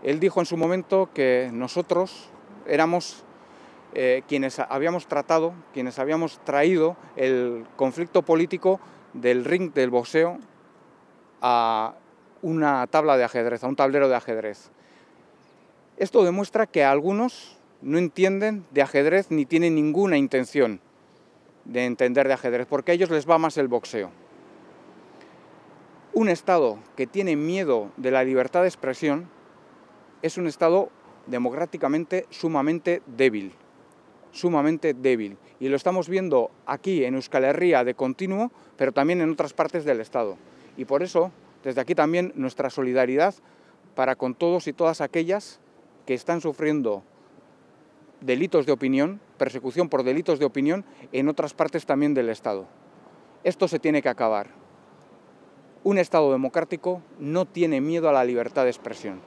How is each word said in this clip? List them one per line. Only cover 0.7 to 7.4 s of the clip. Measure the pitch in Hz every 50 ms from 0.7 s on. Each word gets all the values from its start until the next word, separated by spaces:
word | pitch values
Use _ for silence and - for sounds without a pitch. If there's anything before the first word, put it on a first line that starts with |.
| 180 185 175 - - 190 190 180 -
que | 151 139 131 127 123 127 127 117
nosotros | 117 127 123 - 175 175 - 180 170 185 190 - - - - - - - - - - -
éramos, | - - 147 160 165 170 175 165 - - - - - - - - - - - - - - - - - -
eh, | - 131 127 123 131 131 -
quienes | 143 143 135 135 - -
habíamos | 131 - 127 135 143 165 170 180 -
tratado, | - - 143 143 - 165 165 160 165 175 175 160 - -
quienes | 139 127 127 117 -
habíamos | 135 143 156 160 165 156 - - -
traído | - 143 143 147 170 185 170 156 160 180 - - - -
el | - 131 131 131 127